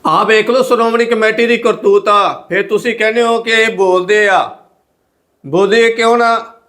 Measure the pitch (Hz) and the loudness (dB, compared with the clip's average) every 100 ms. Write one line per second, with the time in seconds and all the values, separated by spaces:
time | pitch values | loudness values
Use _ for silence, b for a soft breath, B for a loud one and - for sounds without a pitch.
0 | - 165 208 220 214 254 247 233 226 226 | 0 0 2 0 2 -2 0 0 0 0
1 | 233 226 220 220 233 233 233 208 202 202 | -2 0 0 0 0 0 -2 -2 2 2
2 | 202 208 185 135 - 185 196 214 240 214 | 2 0 0 -4 -6 -6 -2 -2 -4 -2
3 | 220 226 233 233 233 226 220 185 190 180 | -2 0 0 -2 0 0 0 0 0 0
4 | 180 208 208 185 127 - _ _ _ _ | 0 0 2 0 -2 -10 _ _ _ _
5 | _ _ _ _ 143 165 196 226 226 226 | _ _ _ _ -4 0 2 2 2 0
6 | 226 240 233 226 233 - | 0 2 0 0 -6 -20